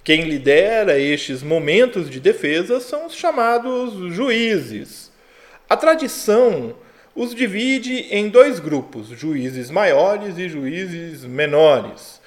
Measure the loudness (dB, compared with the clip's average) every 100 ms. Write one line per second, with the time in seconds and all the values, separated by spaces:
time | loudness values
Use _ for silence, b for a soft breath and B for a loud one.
0 | 2 0 0 -2 4 4 4 2 2 2
1 | 2 -2 -4 -8 -2 -2 2 2 2 0
2 | -6 0 0 0 -2 -2 -2 -4 -4 -10
3 | -10 -4 -2 0 0 0 -2 -4 -6 -8
4 | -8 -4 0 0 0 -2 -4 -12 -14 -20
5 | -20 b b b b b _ 2 2 2
6 | -2 -4 2 4 4 2 -6 -14 b b
7 | b -8 -8 -4 -4 -2 -2 -2 -2 -6
8 | -4 -4 4 6 6 2 -4 -4 -4 -14
9 | -16 -10 -6 -4 -4 -8 -4 0 4 4
10 | 4 0 -6 -8 -8 -8 -8 -8 -8 -10
11 | -14 -16 -10 -4 0 6 6 6 -2 -16
12 | -20 -20